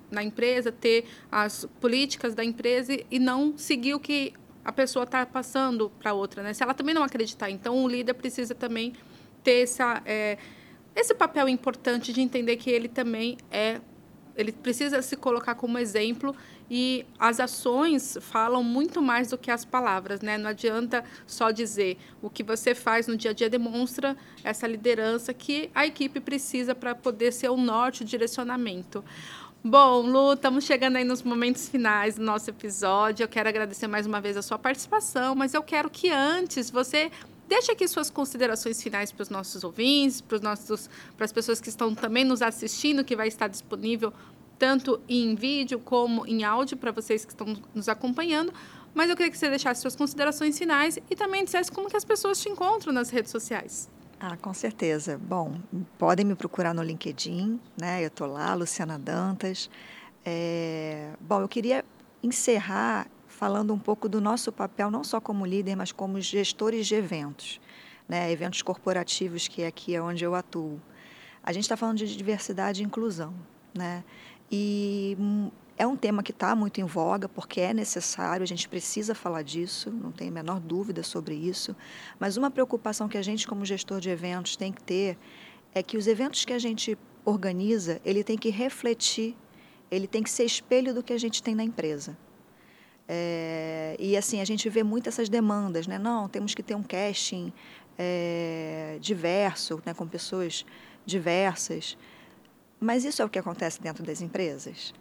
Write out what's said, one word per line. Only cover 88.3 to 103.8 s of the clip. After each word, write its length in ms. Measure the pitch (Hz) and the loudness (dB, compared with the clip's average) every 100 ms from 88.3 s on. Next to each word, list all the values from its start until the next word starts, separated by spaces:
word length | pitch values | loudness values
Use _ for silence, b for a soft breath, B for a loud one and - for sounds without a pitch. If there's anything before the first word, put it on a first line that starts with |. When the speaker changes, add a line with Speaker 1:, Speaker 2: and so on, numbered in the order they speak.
| 220 | -2
Speaker 2:
que 100 | 226 | -2
refletir, 880 | 202 254 - 240 233 - - 226 240 - B B B - | -2 -2 -2 -2 0 0 0 -4 -6 -18 B B B -6
ele 160 | 185 196 | -4 -2
tem 160 | 220 | -2
que 80 | 220 | -2
ser 140 | - | 0
espelho 500 | 233 - - 254 262 | 0 0 2 4 4
do 80 | 240 | -2
que 100 | 240 | -2
a 60 | 240 | -2
gente 240 | 233 - | -2 -2
tem 120 | - | -2
na 100 | 220 | 0
empresa. 520 | 226 233 160 147 151 156 - - - b b b b b - | -2 -2 -4 -4 -8 -14 -20 -20 -20 b b b b b -8
É, 880 | 170 170 170 165 160 160 160 156 160 | -4 -2 -2 -4 -4 -4 -4 -6 -4
e 180 | 196 196 | 2 2
assim, 240 | 202 214 | 2 -2
a 40 | |
gente 240 | 196 214 226 | 0 0 2
vê 140 | 220 | 2
muito 260 | 214 226 247 | 2 2 -2
essas 200 | 233 226 | -2 2
demandas, 580 | 233 214 208 196 165 170 | 4 4 2 0 -2 -2
né? 120 | 190 | -2
Não, 300 | 214 233 196 | -2 -2 -2
temos 260 | 202 208 | -4 -4
que 80 | - | -4
ter 120 | 196 | -4
um 80 | 208 | -6
casting, 720 | 202 185 202 196 - 185 175 B B B B - | -4 -2 -2 -2 -4 -4 -8 B B B B -6
é, 1000 | 180 180 170 170 165 160 156 156 156 151 | -2 -2 -2 -2 -2 -4 -6 -8 -8 -8
diverso, 800 | 151 196 170 185 202 - - 160 | -2 0 2 2 2 0 -6 -6
né? 80 | 170 | -6
Com 140 | 170 165 | -8 -8
pessoas 580 | 170 - 190 175 - - B B B | -8 -6 -4 -4 -6 -10 B B B
diversas. 920 | - 185 170 175 196 165 - 165 - - B B B B - _ _ _ | -4 -2 2 2 2 0 -6 -6 -8 -12 B B B B -20 _ _ _
Mas 240 | 220 247 | 0 2
isso 160 | 269 285 | 0 -2
é 40 | |
o 40 | 214 | -2
que 100 | 196 | -2
acontece 420 | 180 175 170 - | -4 -4 -4 -4